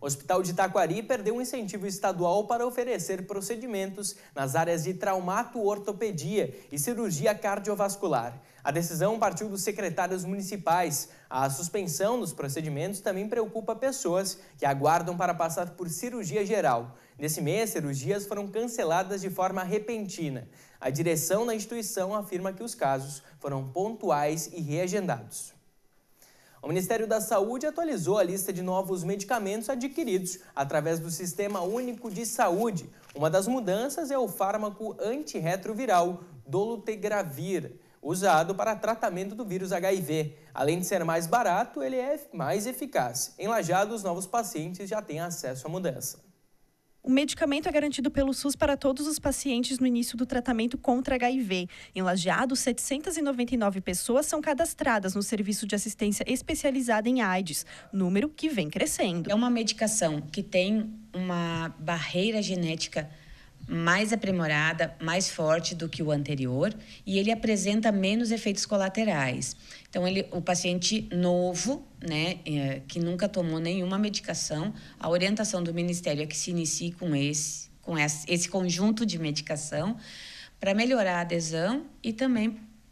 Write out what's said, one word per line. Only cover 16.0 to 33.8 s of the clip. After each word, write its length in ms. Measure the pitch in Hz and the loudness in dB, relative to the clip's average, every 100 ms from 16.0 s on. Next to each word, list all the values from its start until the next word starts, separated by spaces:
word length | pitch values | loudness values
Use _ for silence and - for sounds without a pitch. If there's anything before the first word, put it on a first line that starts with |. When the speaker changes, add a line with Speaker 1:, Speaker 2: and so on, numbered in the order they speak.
| 240 247 185 214 196 | -6 -6 -4 -2 0
Speaker 1:
geral. 520 | 220 160 120 120 - - - | 2 4 4 0 -14 -20 -6
Nesse 240 | 151 156 | -4 -2
mês, 280 | 151 190 226 | 0 0 0
cirurgias 580 | 185 147 139 131 202 202 | -2 -2 -2 -2 -2 -2
foram 200 | 202 202 | -6 -4
canceladas 720 | 202 240 233 170 170 185 196 | -4 -4 -2 2 2 0 -2
de 80 | 190 | -4
forma 340 | 180 185 196 | 0 0 0
repentina. 840 | 185 208 208 226 202 - 160 127 117 - - - | 0 -2 -2 -6 -6 -4 -4 -4 -8 -18 -20 -6
A 120 | 131 | -2
direção 520 | 143 170 160 - 190 | 0 2 2 2 2
da 120 | 240 220 | 2 -2
instituição 580 | 202 233 220 - 185 | -4 -6 -6 -4 -2
afirma 400 | 214 202 180 190 | -2 -4 -4 -4
que 80 | 185 | -6
os 140 | 233 - | -10 -2
casos 480 | 143 135 135 147 - - | 0 2 -2 -10 -16 -10
foram 280 | 143 139 135 | -4 -4 -4
pontuais 840 | 131 202 226 202 147 147 160 156 | -2 -2 -2 2 2 2 0 -4
e 80 | 175 | -6
reagendados. 960 | 156 151 180 208 185 117 110 - - - _ _ _ _ _ _ - _ _ - 139 | -2 0 0 0 0 -4 -6 -12 -14 -16 _ _ _ _ _ _ -20 _ _ -14 -4
O 20 | 180 | -2
Ministério 300 | 185 226 220 | 0 0 2
da 140 | 220 | 0
Saúde 440 | 196 220 202 254 302 | 2 2 2 0 -4
atualizou 520 | 302 339 254 165 208 | -2 -2 0 2 4
a 60 | |
lista 280 | 180 196 190 | 4 0 -4
de 100 | 180 | -4
novos 400 | 185 185 190 185 | -2 0 0 -2
medicamentos 680 | 170 202 196 247 196 214 226 | -2 -4 -2 -2 0 -4 -4
adquiridos 680 | 269 262 277 294 190 180 - - | -4 -4 -4 0 0 -2 -10 -12
através 460 | - 139 156 151 165 | -4 0 0 0 -2
do 100 | 160 | -4
Sistema 520 | 165 180 - 202 202 | -6 -6 -4 -2 -2
Único 500 | 175 226 254 233 233 | -2 -2 -4 -6 -8
de 140 | 196 226 | -6 -6
Saúde. 640 | - 220 175 233 185 - - - 143 | 2 2 4 2 -2 -6 -18 -18 -2
Uma 140 | 156 | 2
das 180 | 180 202 | 2 2
mudanças 640 | 254 208 190 | 0 2 0